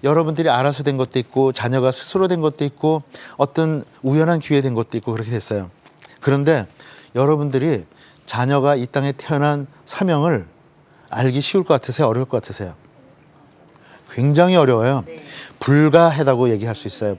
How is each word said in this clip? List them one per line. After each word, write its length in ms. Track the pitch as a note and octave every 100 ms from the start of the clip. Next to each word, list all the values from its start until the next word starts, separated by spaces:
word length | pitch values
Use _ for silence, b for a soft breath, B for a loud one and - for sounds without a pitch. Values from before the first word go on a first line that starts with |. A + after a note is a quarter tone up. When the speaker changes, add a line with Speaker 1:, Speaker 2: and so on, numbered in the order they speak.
Speaker 1:
여러분들이 440 | C#3 D#3 D#3+ D#3 D#3+
알아서 340 | B2 C#3 C#3
된 140 | C#3+ C3+
것도 220 | B2+ C3
있고, 340 | A#2 - C3+
자녀가 400 | B2+ A#2+ C3 B2+
스스로 360 | B2+ - F#3+ F#3
된 120 | F3
것도 240 | D#3 D3
있고, 380 | C#3+ - D#3 D#3 - B B B
어떤 480 | C#3 - D#3+ D3+ - -
우연한 380 | C3 D3 D#3+ E3+
기회 200 | - C#3+
된 140 | C3+
것도 240 | A#2 A2+ A#2
있고, 140 | -
그렇게 180 | A2 A2
됐어요. 400 | A#2 - G#2 F2+ _ _ _ B B
그런데 460 | - C#3 C#3+ D#3 - B B B B
여러분들이 720 | B2 C#3 D3+ D3 C3 D3 B2 E2+ b b b -
자녀가 500 | A2+ B2+ C#3+ C3+ C#3+
이 100 | B2
땅에 260 | C#3 C#3
태어난 540 | C#3 - D3+ D3 D3 C#3 b -
사명을 600 | - F#3+ D#3 D#3+ C3+ E2+ _ _ _ _ b b
알기 300 | A2 C3 B2+
쉬울 240 | C#3 G3
것 100 | F3+
같으세요? 320 | C#3+ - B2+ C#3
어려울 200 | A#2 C3
것 140 | A#2+
같으세요? 340 | - - F#2 E2 - _ - _ _ _ _ _ - _ B B -
굉장히 460 | - C3+ D3 F3+ F3+
어려워요. 480 | C#3 A#2 A#2 C#3 F2+
Speaker 2:
네. 160 | - B B B -
Speaker 1:
불가하다고 920 | - C#3+ D3+ D#3 E3+ C#3+ C#3 B2 B2
얘기할 240 | A2 A2+
수 120 | G#2+ G#2
있어요. 300 | - G#2+